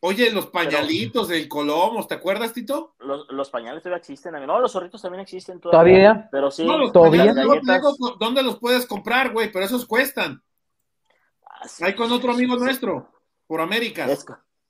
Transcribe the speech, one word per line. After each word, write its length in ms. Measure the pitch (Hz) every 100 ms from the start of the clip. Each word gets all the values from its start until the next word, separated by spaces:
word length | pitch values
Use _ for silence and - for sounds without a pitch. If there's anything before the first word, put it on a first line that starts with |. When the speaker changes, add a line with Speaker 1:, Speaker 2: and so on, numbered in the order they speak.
Speaker 1:
Oye, 300 | 175 202 240
los 160 | 202 -
Speaker 2:
Pero 60 |
Speaker 1:
pañalitos 760 | 180 165 147 151 170 233 240 180
del 220 | 170 147
Colomos, 580 | 143 147 151 202 226 -
¿te 80 |
acuerdas, 380 | 160 175 208 226
Tito? 420 | 247 208 294 320 _
Speaker 2:
los, 260 | 131 143 -
los 200 | 135 139
pañales 320 | 123 117 156
todavía 160 | 180 175
existen, 340 | - 139 180 156
amigo. 160 | 139
No, 80 | 208
los 100 | 247
zorritos 320 | 190 175 214
también 200 | 185 185
existen 360 | 190 185 - 180
todavía. 540 | 170 165 175 185 202
Speaker 3:
¿Todavía? 160 | 214 -
Speaker 2:
Pero 220 | 139 139
sí, 120 | -
Speaker 1:
No, 140 | 165 302
los 140 | 254
Speaker 3:
¿Todavía? 300 | 180 165 165
Speaker 1:
pañales, 120 | 202
Speaker 2:
las 100 | 254 -
Speaker 1:
luego 140 | 285
te 40 | 269
Speaker 2:
galletas. 260 | - 294 285
Speaker 1:
digo, 180 | 247 247
¿dónde 220 | 220 269
los 140 | 262 -
puedes 260 | 233 247 247
comprar, 460 | 196 233 247 262
güey? 180 | 220 214
Pero 140 | 185
esos 200 | 208 247 -
cuestan. 540 | 226 277 - 170 131 _ _ _ _ _ _ _ _ _ _
Speaker 2:
Ah, 220 | - - -
sí, 160 | -
Speaker 1:
Ahí 120 | 180 202
con 160 | 233
otro 200 | 247 247
Speaker 2:
sí, 60 | 247
Speaker 1:
amigo 180 | 247 247
Speaker 2:
sí. 40 |
Speaker 1:
nuestro, 460 | 254 262 214 143 - _ _ _ -
por 120 | 160
América. 460 | 165 220 233 175 131
Speaker 2:
Es 180 | -
co-, 140 | - 123 _ _ _